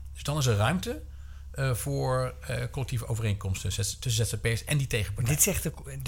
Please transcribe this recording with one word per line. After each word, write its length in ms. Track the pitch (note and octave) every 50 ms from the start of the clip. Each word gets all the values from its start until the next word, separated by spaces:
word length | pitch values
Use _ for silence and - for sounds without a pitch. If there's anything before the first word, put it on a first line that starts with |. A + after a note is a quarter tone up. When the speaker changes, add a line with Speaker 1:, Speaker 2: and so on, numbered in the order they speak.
| - -
Speaker 1:
Dus 100 | - -
dan 160 | - C#3+ D3 D3+
is 80 | B2+
er 100 | B2 G#2
ruimte, 460 | G2+ G#2+ B2+ F3+ F#3 - A#3 - - - - - - - - - - - -
eh, 220 | - C#3 C3+ C3 A#2+
voor, 600 | - - C#3+ C#3 C#3 C3+ C3 B2+ B2+ B2+ B2+ - - -
eh, 180 | - A#2 B2 B2 -
collectieve 360 | - C3+ A#2+ - C3 A2 -
overeenkomsten 680 | - A#2 G#2+ A2+ G#2+ G#2 G2+ - F#2+ F#2 - - G2
zet-, 280 | - - A2 - - -
tussen 260 | - B2+ A2+ G#2+ G#2
Z 40 | -
Z 40 | - G#2+
P'ers 240 | - A2+ A#2 - -
en 140 | - D3+ C#3+
die 80 | C3+
tegenpartij. 480 | - B2+ G#2+ G2+ - - - - A#2+ D3+
Speaker 2:
Dit 80 | -
zegt 200 | - G#3 E3+ -
de 80 | - D#3
co-, 140 | - - -
de 60 | C3+ C3+ C#3 C3